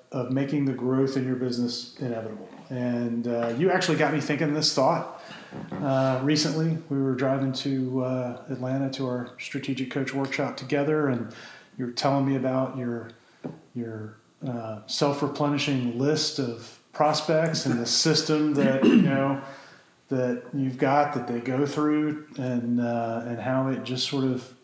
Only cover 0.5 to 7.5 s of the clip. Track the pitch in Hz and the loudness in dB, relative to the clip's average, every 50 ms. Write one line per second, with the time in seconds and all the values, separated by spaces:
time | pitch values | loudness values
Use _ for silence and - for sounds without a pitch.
0.5 | 160 143 139 135 120 113 120 127 131 131 135 135 - 135 127 127 127 120 127 123 | 0 0 0 0 0 0 0 0 2 2 2 2 2 0 0 0 0 0 0 -2
1.5 | 120 120 120 117 - - - - - - 139 123 117 113 107 107 107 104 - - | 0 0 -2 -2 -2 -6 -10 -12 -10 -8 -6 -4 -4 -6 -6 -8 -10 -12 -14 -16
2.5 | - - - - 131 123 123 123 120 120 120 117 117 117 120 120 117 117 117 117 | -18 -20 -12 -8 -6 -2 -2 0 0 0 0 -2 -2 -2 -2 0 0 0 0 0
3.5 | 117 131 175 190 180 185 180 170 156 135 151 139 156 143 135 - 147 135 165 147 | 0 2 2 4 4 2 2 2 2 4 2 2 2 0 0 0 0 0 0 0
4.5 | 147 156 156 - - 143 131 147 170 165 - - - - - - - - - - | 2 2 0 2 2 4 4 4 4 2 -2 -6 -10 -14 -16 -18 -18 -18 -16 -14
5.5 | - - - - - - 147 139 135 131 135 135 131 131 135 147 156 151 - 151 | -14 -14 -10 -10 -6 -4 0 2 2 4 4 2 2 2 2 2 2 2 2 2
6.5 | 139 160 160 165 160 160 - - 139 139 135 135 127 120 139 131 139 135 135 131 | 2 2 2 2 0 -2 -2 -2 0 0 2 2 2 2 2 2 2 2 0 0